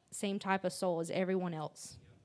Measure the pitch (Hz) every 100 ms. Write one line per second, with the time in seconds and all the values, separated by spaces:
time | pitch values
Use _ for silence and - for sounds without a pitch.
0 | _ - 202 196 196 190 - - 190 170
1 | 165 175 185 190 175 160 151 - - -
2 | - -